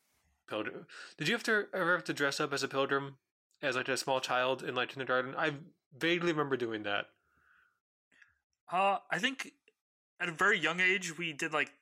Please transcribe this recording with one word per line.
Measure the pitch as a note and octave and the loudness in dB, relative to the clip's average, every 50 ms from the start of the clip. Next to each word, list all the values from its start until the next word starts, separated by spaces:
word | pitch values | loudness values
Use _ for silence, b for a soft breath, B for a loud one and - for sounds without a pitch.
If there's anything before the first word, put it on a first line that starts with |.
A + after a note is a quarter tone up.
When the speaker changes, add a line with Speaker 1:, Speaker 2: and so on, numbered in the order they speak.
| _ _ _ _ _ _ _ _ _ - | _ _ _ _ _ _ _ _ _ -8
Speaker 1:
Pilgrim. | A2+ G#2+ G#2+ - - - F3 B B B B B B - | -6 -6 -6 -6 -10 -12 -16 B B B B B B -6
Did | D3+ D#3+ | -2 -2
you | A#3 | -2
have | A3+ - | -2 0
to, | A#3 A3 G#3 G3+ - | 0 0 0 0 -2
ever | - F#3+ F3 E3+ F3+ | -4 -2 2 2 2
have | E3 - | 2 0
to | - | -4
dress | D3 C#3 D3 C#3 - - | -2 0 0 0 0 0
up | D#3 C#3 | -2 -2
as | C#3 C3 C3+ | -2 -2 -2
a | B2 | -2
pilgrim | C3+ C3+ C3+ C3 C#3 C#3 C#3 C#3 C3+ - _ _ _ _ _ _ _ _ | 0 0 0 2 0 -2 -2 -4 -10 -18 _ _ _ _ _ _ _ _
as, | D3+ C#3 B2 | -4 -2 -2
like, | B2+ B2+ C3+ | 0 0 0
a | B2+ | -2
small | - - C#3 C3 C3 | 0 0 0 0 0
child | B2+ - B2+ B2+ B2+ C3 C3 B2+ - | 0 0 2 2 2 2 0 -2 -4
in, | - B2 | -4 -2
like, | B2+ A#2+ - | -2 -2 -2
kindergarten? | - C3+ B2+ B2 B2+ B2+ B2+ C3 C3 C#3 | -4 -6 -2 0 0 0 0 -2 -2 -2
I | D#3+ D#3 D3 C#3+ E3 - - _ _ _ C#3 | -2 -2 -2 -4 -10 -16 -20 _ _ _ -8
vaguely | B2 D#3 E3 F3 F3 E3+ E3+ | -2 0 0 2 2 2 2
remember | D#3 D3+ D3 C#3 C3 | 2 2 2 0 0
doing | A#2+ B2 A2+ A2 G#2+ | 0 0 -2 -4 -4
that. | G#2 G2+ G2+ G2+ - - _ _ b b b b b b b b b b b b b _ _ _ _ b b b b b b b b _ _ _ _ - | -2 -2 -2 -2 -2 -6 _ _ b b b b b b b b b b b b b _ _ _ _ b b b b b b b b _ _ _ _ -2
Speaker 2:
Uh, | E3+ F#3 G3 G3 F#3+ - - - | 2 4 4 4 4 2 -2 -4
I | D#3 F3 | -2 0
think | A3 C4 C4+ - - - - _ _ _ _ _ _ _ _ _ _ _ _ - | 0 -2 -2 -6 -10 -14 -16 _ _ _ _ _ _ _ _ _ _ _ _ -6
at | F3+ F3 | -6 -4
a | |
very | D#3+ D3+ F3+ G3+ A3 F3+ | 0 4 4 6 6 6
young | D3+ D#3+ E3+ F3+ | 4 2 4 4
age, | F#3 F#3 F#3+ G3+ F#3 E3+ D#3 D#3+ | 4 4 4 4 0 -4 -6 -6
we | F3 E3 | -6 -6
did, | D3 - E3+ D#3 D#3 | -4 -4 -2 0 2
like, | D3 C3+ - - _ | 2 0 0 -4 _